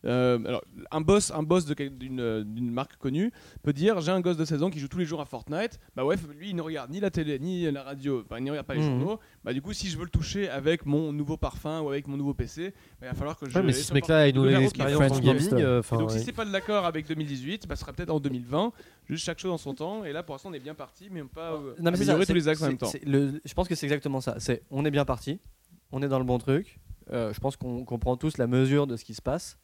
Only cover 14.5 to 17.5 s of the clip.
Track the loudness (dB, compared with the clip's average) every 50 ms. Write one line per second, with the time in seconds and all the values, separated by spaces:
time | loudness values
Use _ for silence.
14.5 | 8 8 6 4 4 2 0 2 4 6 6 6 6 6 6 6 6 6 4 4
15.5 | 4 4 4 4 4 2 2 2 0 0 2 2 0 -2 -2 -4 -4 -4 -4 -2
16.5 | -2 -2 -2 0 0 0 0 0 -2 -4 -6 -6 -6 -6 -4 -4 -6 -6 -6 -6